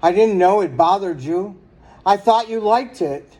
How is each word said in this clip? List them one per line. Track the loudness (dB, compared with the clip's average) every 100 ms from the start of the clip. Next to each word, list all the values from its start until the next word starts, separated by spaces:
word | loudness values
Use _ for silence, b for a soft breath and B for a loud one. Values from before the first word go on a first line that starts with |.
I | 2
didn't | 2 2 4
know | 2 2
it | -2 0
bothered | 2 2 -2 -8
you. | -6 -6 -6 -14 _ _ b b
I | -2 0
thought | 2 0 0
you | -4
liked | 0 0 -2 -6
it. | -6 -6 -12